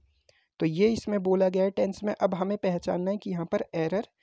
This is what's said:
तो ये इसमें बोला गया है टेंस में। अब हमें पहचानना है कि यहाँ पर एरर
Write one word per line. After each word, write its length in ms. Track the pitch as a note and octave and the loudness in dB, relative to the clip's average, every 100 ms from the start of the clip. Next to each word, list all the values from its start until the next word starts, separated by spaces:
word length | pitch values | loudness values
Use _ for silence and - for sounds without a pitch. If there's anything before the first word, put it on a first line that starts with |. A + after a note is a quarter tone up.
| _ _ _ _ _ - | _ _ _ _ _ -2
तो 80 | D#3+ | -2
ये 220 | D#3+ G#3+ | 4 2
इसमें 340 | A3 - G#3 | 2 -2 -2
बोला 260 | F#3 F#3+ F#3 | 2 2 2
गया 160 | F#3 | 2
है 60 | G3 | 2
टेंस 340 | G3+ G3 - | 2 0 0
में। 100 | G#3 - | -4 0
अब 140 | G3 | 0
हमें 240 | F3 F#3+ G#3 | 0 -2 -2
पहचानना 520 | F#3+ F3 - F3+ F#3 | -2 -2 -2 -2 -2
है 60 | G3+ | -4
कि 140 | G3+ | -4
यहाँ 160 | F3 E3 | -6 -2
पर 180 | G3+ - | -4 -2
एरर 340 | E3 D#3+ F#3 - _ | -2 -2 -2 -6 _